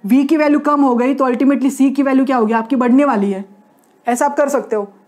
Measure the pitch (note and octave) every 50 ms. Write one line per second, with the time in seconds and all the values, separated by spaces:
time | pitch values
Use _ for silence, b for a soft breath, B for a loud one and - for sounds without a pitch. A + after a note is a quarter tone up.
0 | - G3 A#3 C#4 C#4 C#4 E4 D4+ D4+ D4 D4 D4 D4 D4 D4 C#4+ C#4 C4+ B3 A#3
1 | B3 C4 C#4 C#4 C4+ B3+ A#3+ A#3 C4+ C4 C#4+ C4 B3+ C#4 - - C4 C#4 - -
2 | C#4 C4+ C4 C4 C4+ C#4 C4 B3 A3 G#3+ A3+ A3+ A3+ - C#4 B3 B3+ B3 A#3+ C4+
3 | D4 C#4 B3 G#3 G3 G3+ G3 F#3+ G3 - - _ _ _ _ _ _ _ _ _
4 | _ - B3 A#3+ D4 C#4+ C#4 D#4 D4 C4+ C4+ B3+ G3+ - A3+ G#3+ G#3 G3+ - _
5 | _